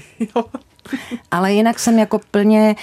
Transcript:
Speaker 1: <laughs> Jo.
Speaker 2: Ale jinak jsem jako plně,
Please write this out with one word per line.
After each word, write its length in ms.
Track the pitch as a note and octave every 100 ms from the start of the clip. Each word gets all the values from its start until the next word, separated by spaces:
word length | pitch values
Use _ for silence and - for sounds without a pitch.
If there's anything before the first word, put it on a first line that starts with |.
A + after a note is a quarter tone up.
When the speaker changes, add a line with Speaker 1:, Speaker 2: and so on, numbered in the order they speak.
| -
Speaker 1:
<laughs> 100 | -
Jo. 240 | A3+ A#3 A3+ - _ _ - C4+ - A#3+ -
Speaker 2:
Ale 220 | E3+ F#3+
jinak 260 | G3+ A3+ A3+
jsem 200 | - A3+
jako 200 | G#3 G#3+ -
plně, 440 | G#3 G#3 G#3+ G#3+ G#3+